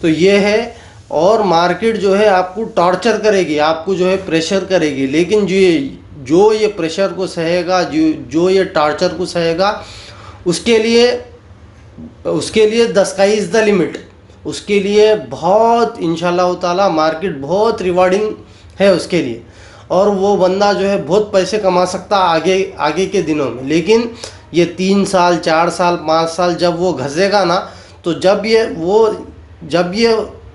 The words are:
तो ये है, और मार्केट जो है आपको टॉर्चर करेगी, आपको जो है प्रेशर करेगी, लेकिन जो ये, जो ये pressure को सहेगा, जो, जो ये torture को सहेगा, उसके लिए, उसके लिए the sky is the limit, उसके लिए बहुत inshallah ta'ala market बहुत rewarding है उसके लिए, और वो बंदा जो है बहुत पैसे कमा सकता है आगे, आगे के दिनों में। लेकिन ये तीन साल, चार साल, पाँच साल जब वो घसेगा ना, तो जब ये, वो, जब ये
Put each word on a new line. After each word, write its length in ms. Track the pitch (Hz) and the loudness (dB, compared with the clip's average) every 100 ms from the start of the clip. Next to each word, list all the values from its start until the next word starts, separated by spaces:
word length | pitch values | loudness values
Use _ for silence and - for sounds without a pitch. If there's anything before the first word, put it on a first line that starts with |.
तो 60 | 170 | 0
ये 300 | 156 185 202 | 2 4 4
है, 460 | 202 214 240 - - - - | 2 0 -2 -12 -20 -20 -6
और 320 | 147 170 220 | 0 2 2
मार्केट 540 | 202 165 175 175 226 214 | 2 2 2 0 -2 0
जो 180 | 196 | 0
है 140 | 190 214 | 2 4
आपको 360 | 185 180 - | 2 0 -6
टॉर्चर 540 | 226 - 175 180 240 208 | -4 0 0 2 0 0
करेगी, 400 | 208 196 165 151 | 2 2 0 0
आपको 360 | 151 160 - | 0 0 -4
जो 120 | 185 180 | -2 0
है 100 | 190 | -2
प्रेशर 480 | 190 160 160 196 | -2 -2 0 -2
करेगी, 420 | 185 185 156 135 135 | 0 0 0 -2 -2
लेकिन 400 | 147 175 208 196 | 0 2 0 2
जो 80 | |
ये, 440 | 190 185 165 135 - - 151 | 2 4 2 -2 -10 -20 -18
जो 340 | 127 160 214 | 0 4 4
ये 140 | 214 208 | 4 -2
pressure 420 | - 165 160 196 | -2 -6 -2 -4
को 180 | 175 185 | -2 -6
सहेगा, 560 | - 165 180 170 185 | -4 -2 -2 0 0
जो, 300 | 170 151 156 | 0 0 0
जो 380 | 151 127 143 180 | 0 -4 0 2
ये 140 | 190 | 2
torture 440 | 180 160 151 147 180 | 0 0 0 0 -2
को 180 | 165 175 | -2 -6
सहेगा, 560 | 175 165 165 196 214 - - - - - - 175 | -2 -2 0 -2 -2 -12 -20 -20 -20 -20 -10 -4
उसके 320 | 175 - 226 | -4 2 2
लिए, 460 | 220 233 240 - - - - - - - - - - - - | 4 2 2 0 -8 -20 -20 -20 -20 -20 -20 -20 -20 -12 -6
उसके 400 | 165 - 220 214 | -4 -2 2 2
लिए 200 | 226 233 | 2 2
the 180 | 185 | 2
sky 340 | 185 - 196 214 | 0 2 2 2
is 140 | 180 | 0
the 160 | 220 220 | 0 2
limit, 280 | 196 151 - - - - - 160 | 2 0 -6 -16 -20 -20 -16 -12
उसके 340 | 151 - 202 | -12 -2 0
लिए 340 | 196 208 214 | 2 4 4
बहुत 840 | 214 - 131 165 208 226 233 233 - | 2 -2 -4 0 2 4 2 0 -2
inshallah 540 | 175 165 175 175 180 | -4 -2 -2 0 0
ta'ala 360 | 175 180 175 196 | 0 -2 0 0
market 480 | 160 156 156 202 143 | 2 0 0 -6 -6
बहुत 460 | 139 190 226 214 | -4 0 0 0
rewarding 520 | 185 175 185 190 214 - - - - - | -2 2 2 2 -2 -6 -16 -20 -20 0
है 160 | 196 | 2
उसके 280 | 175 - 175 | 2 0 -2
लिए, 200 | 127 113 - - - - - | -2 -8 -14 -20 -20 -20 -4
और 180 | 170 208 | 0 2
वो 280 | 196 196 196 | 0 0 2
बंदा 360 | 180 185 202 | 0 2 0
जो 140 | 190 196 | 0 0
है 160 | 196 | -2
बहुत 300 | 139 190 208 | 0 0 2
पैसे 260 | 196 180 214 | 0 0 -2
कमा 260 | 196 180 | 0 0
सकता 320 | 185 185 - 202 | 0 -4 -2 0
है 60 | |
आगे, 520 | 185 160 160 185 185 - | 2 0 0 0 -2 -4
आगे 280 | 147 156 190 | -4 -2 -2
के 160 | 202 | -2
दिनों 280 | 156 151 131 | -2 -2 -4
में। 140 | 117 | -6
लेकिन 460 | 131 160 165 226 240 - - - - | -2 -2 2 0 0 -8 -18 -18 -6
ये 100 | 160 | 0
तीन 400 | 170 175 185 196 | 0 0 0 2
साल, 340 | 196 185 175 170 | 2 2 2 2
चार 320 | 170 160 175 | 0 0 0
साल, 260 | 170 180 170 | 0 -2 0
पाँच 320 | 156 160 165 | 0 0 0
साल 260 | 165 180 | -2 -2
जब 240 | 170 175 165 | 0 -2 0
वो 140 | 185 | -2
घसेगा 520 | 143 135 147 196 202 | -2 -6 -2 0 2
ना, 280 | 180 180 - - - - | 2 0 -4 -16 -20 -10
तो 100 | 175 | -6
जब 280 | 151 175 202 202 | 0 2 2 2
ये, 200 | 226 220 | 0 0
वो, 600 | 165 165 208 220 - - - - - | -4 0 2 2 0 -12 -20 -20 -20
जब 280 | 160 160 175 | -4 -2 -2
ये 320 | 196 233 220 - - - | 0 0 0 -4 -12 -20